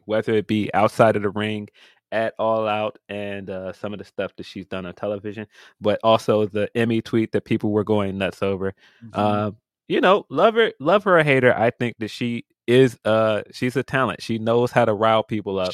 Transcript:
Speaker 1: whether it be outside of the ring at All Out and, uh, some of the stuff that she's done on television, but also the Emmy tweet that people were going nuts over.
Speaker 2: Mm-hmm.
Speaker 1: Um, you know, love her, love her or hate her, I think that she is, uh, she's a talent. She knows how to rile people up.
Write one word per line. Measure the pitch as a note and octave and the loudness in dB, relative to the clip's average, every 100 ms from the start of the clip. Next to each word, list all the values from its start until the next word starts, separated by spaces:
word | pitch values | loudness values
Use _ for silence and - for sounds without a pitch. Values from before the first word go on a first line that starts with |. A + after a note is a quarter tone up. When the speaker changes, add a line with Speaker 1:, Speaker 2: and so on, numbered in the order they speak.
| - | -4
Speaker 1:
whether | G#2+ G#2+ | -2 0
it | A2 F#2+ | 0 0
be | G#2+ G2 | -2 0
outside | - G#2+ - A2+ G#2 | 2 2 4 4 4
of | |
the | G2+ | -2
ring | G#2 G#2+ G#2+ G#2 _ _ _ _ | -4 -6 -6 -10 _ _ _ _
at | G#2+ A2+ - | -4 -4 -2
All | A2 A2 G#2+ | -2 0 0
Out | G#2+ G#2+ - - | -2 -4 -8 -12
and, | G2+ G2+ G2+ F#2+ | -10 -8 -10 -10
uh, | F#2 F#2 | -10 -10
some | - G#2 | -10 -12
of | G2+ | -12
the | G2 | -12
stuff | - F#2+ - | -8 -8 -10
that | F2+ | -14
she's | G2+ F#2 | -14 -12
done | F#2+ F2+ | -10 -10
on | |
television, | E2+ G#2 G#2 G#2 G2+ G#2 _ - _ | -8 -6 -6 -8 -12 -14 _ -20 _
but | G#2 G2 | -2 2
also | A2+ A2+ - G#2+ G#2+ | 4 4 4 0 0
the | G#2 G2+ A#2+ | -2 -2 0
Emmy | A#2 A2+ | 0 0
tweet | - A#2 A2 | 0 -2 0
that | G#2 | -2
people | - A2+ G#2+ | -2 -2 0
were | G#2+ | 0
going | G2+ G#2+ G2 F#2+ | 0 0 -2 -2
nuts | F#2 - | -4 -2
over. | G2 F#2+ F#2+ - _ _ | -4 -2 -6 -8 _ _
Speaker 2:
Mm-hmm. | A2+ G2 | -10 -2
Speaker 1:
Um, | G#2 G#2 G#2+ G#2 _ _ - | 0 0 -2 -8 _ _ -6
you | G3 | 0
know, | G#3 F#3+ - | 4 2 0
love | C3+ G#3 A3+ | 0 2 2
her, | F#3+ - | 0 -2
love | C#3+ G3+ G3+ | 0 0 4
her | E3+ | 4
or | |
hate | D3+ C3 | 4 4
her, | B2 - | 4 4
I | A#2 | 0
think | - A#2+ - | 0 -4 -4
that | G#2+ | -10
she | - A#2+ A#2 - _ - | -6 -6 -6 -12 _ 2
is, | B2 C3 A#2 | 4 4 2
uh, | G#2 A2 A2 G#2 - | 0 2 2 -2 -6
she's | - B2 C3 | -6 -4 -4
a | |
talent. | - C3+ A#2+ E2 | -4 -2 -2 -4
She | - A2+ | -6 -4
knows | A2 A#2+ A#2+ | 0 0 2
how | B2+ A2+ | 2 2
to | |
rile | G#2 A2 A2 | 2 2 2
people | - G#2+ F#2+ F#2+ | 0 -6 -4 -4
up. | F#2 | -4